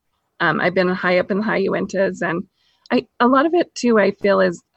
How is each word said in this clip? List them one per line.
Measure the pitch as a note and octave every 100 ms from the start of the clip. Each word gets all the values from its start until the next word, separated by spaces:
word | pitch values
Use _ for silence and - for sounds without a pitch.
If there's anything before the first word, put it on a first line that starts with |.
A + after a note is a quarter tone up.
| _ _ _ -
Um, | E3+ -
I've | F3+
been | F3+ F3+
high | F#3 F3+ F3+
up | -
in | G3
the |
High | G#3+ F3 F#3+
Uintas, | - G3 F#3 F#3+ F#3
and | E3+ E3+ - _ _ _ -
I, | B3 - -
a | A#3+
lot | C4 D#4+
of |
it | F4 - -
too, | A#3+ A3
I | G3
feel | - G3+ F#3+
is, | F#3 E3+ _